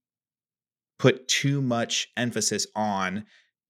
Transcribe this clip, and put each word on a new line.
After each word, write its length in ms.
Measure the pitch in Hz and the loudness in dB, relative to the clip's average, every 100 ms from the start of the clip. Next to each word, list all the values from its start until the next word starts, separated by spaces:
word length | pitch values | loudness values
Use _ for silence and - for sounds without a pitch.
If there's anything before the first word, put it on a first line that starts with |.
| _ _ _ _ _ _ _ _ _ - | _ _ _ _ _ _ _ _ _ 2
put 280 | 127 - - | 4 4 0
too 340 | - 139 143 | 0 0 0
much 480 | 131 117 117 - - 110 | 0 -2 -2 -4 -4 -4
emphasis 480 | 120 113 107 104 - 107 | -2 -2 -2 -2 -4 -2
on 500 | 107 98 92 98 - - _ _ | 0 0 -2 -4 -8 -18 _ _